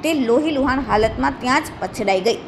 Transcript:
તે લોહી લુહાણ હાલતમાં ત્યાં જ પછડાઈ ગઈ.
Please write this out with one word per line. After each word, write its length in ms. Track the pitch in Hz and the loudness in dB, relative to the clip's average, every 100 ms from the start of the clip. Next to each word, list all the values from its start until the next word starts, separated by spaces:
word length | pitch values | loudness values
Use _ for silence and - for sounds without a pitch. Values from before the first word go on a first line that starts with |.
તે 100 | 311 | 0
લોહી 380 | 320 233 240 311 | 0 2 2 2
લુહાણ 280 | 285 269 262 | 0 0 0
હાલતમાં 540 | 240 208 220 226 269 269 | 0 2 2 0 -2 -2
ત્યાં 200 | 247 277 | 0 0
જ 40 | 302 - | 0 -8
પછડાઈ 420 | 190 - 202 190 | -8 -4 0 2
ગઈ. 160 | 196 226 | 2 -2